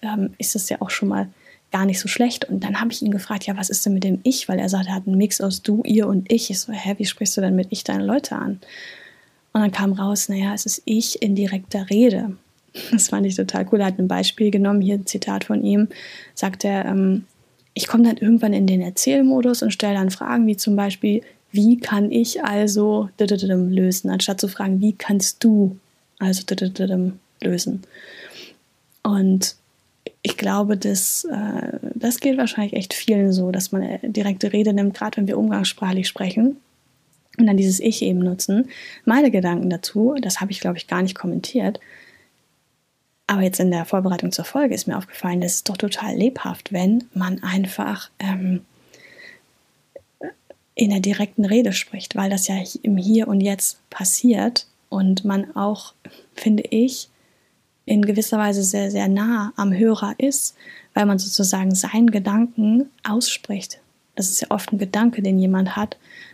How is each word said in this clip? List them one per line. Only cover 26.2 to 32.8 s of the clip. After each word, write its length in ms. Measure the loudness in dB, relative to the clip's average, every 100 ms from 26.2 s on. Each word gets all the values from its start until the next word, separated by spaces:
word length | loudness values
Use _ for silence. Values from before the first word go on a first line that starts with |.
| -2 -2 -4 -4 -4 -2 -2 0 -2 -4 _ _
lösen?“ 400 | -4 -2 -4 -6 -10 -20 -20 -20 -20 -20 -20 _ _ _ _ _
Und 540 | -2 2 2 2 0 -8 _ _ _ _ -20 -8
ich 160 | -8 -4
glaube, 400 | -2 0 0 0
das, 480 | -2 -2 -2 -4 -6
äh, 540 | -6 -6 -6 -8 -8 -10 -4
das 240 | -2 0
geht 180 | 0 0
wahrscheinlich 360 | 0 -2 -2
echt 200 | -4